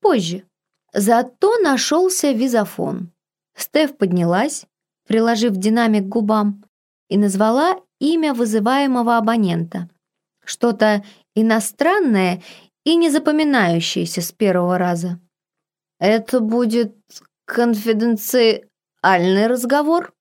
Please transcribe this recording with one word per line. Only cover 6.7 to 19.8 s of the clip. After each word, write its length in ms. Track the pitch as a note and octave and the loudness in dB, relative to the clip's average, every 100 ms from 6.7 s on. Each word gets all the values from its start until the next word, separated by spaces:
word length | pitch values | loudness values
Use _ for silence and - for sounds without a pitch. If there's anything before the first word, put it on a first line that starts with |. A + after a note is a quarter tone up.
| _ _ _ _ | _ _ _ _
и 100 | G3 | 0
назвала 640 | G#3 F#3+ A3 A#3+ E4 F#4 _ _ | 0 2 2 2 0 -2 _ _
имя 340 | C#4 E4+ D#4 | -2 0 0
вызываемого 840 | B3 A#3 A3 G#3 C4+ C#4 B3+ A#3 A#3 | -2 0 0 0 0 0 0 0 0
абонента. 760 | A3 A#3 G3 E3+ E3+ F3+ E3+ _ _ _ _ _ | 0 0 0 0 -4 -8 -12 _ _ _ _ _
Что-то 600 | - - A#3+ A3+ G#3+ G#3 G3+ - _ | -16 -4 -2 0 2 0 -4 -20 _
иностранное 1080 | - A3 A3+ G#3+ - D4+ G4+ D#4+ G#3 F#3 F#3 - - _ _ | -2 2 0 -2 -2 0 2 2 2 0 -2 -8 -20 _ _
и 120 | - E4+ | 0 2
не 140 | E4+ | 2
запоминающееся 1120 | D4 D4+ D4+ D#4 C4 F#3 E3+ E3+ - E3+ - | 2 0 0 2 2 2 0 -2 -4 -6 -6
с 100 | E3+ | -8
первого 460 | - G#3 F3+ F3 F3+ | -2 0 2 0 0
раза. 420 | F3+ F3 F3+ F3 _ _ _ _ _ _ _ _ | 0 -2 -4 -8 _ _ _ _ _ _ _ _
"Это 400 | F#3 A3 A3+ B3+ | 0 0 0 -2
будет 560 | A3 A#3 A#3+ A3+ A3 - _ - _ _ - | 0 0 0 0 -2 -6 _ -20 _ _ -10
конфиденциальный 2000 | - A#3+ A3 A3+ A3 A#3 A3 - B3+ A3+ G#3 - _ _ _ - F#3 F3 F#3+ A3 | -2 0 0 -2 0 0 -2 -2 2 2 0 -6 _ _ _ 2 2 2 2 2
разговор" 680 | B3 A#3+ C#4 | 0 0 -2